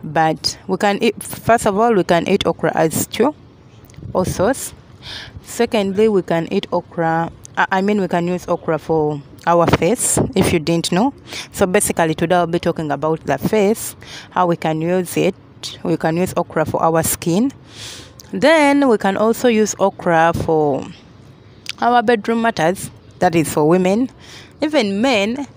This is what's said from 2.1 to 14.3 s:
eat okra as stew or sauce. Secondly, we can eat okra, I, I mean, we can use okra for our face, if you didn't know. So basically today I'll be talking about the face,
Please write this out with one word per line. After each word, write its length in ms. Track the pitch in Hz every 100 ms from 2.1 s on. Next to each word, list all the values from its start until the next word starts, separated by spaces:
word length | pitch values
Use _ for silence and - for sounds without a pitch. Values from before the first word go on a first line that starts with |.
| 170 -
eat 180 | 196 170
okra 240 | 165 165 -
as 180 | 160
stew 420 | - - - 254 - - - - - - - -
or 120 | 180 185
sauce. 480 | - 190 277 - - - - - - - -
Secondly, 640 | - - 233 226 196 190 220
we 140 | 196
can 260 | 170 170 165
eat 180 | 196 -
okra, 580 | 180 - - 165 165 165 - - -
I, 100 | 180
I 80 | 190
mean, 180 | 196 208
we 80 | 180
can 180 | 175 170
use 220 | 180 -
okra 320 | 170 - 156
for 420 | - 160 151 147 - - 170
our 220 | 170 165
face, 500 | - 165 240 - - - 196
if 180 | 165
you 60 | 175
didn't 320 | 151 170 -
know. 220 | 175 262 - - - -
So 140 | - 190
basically 500 | 202 - - 165 156
today 200 | 165 180
I'll 120 | 170
be 120 | 170
talking 320 | 175 165 156
about 340 | 139 156 160 -
the 120 | 135
face, 580 | - 214 196 226 - - - - -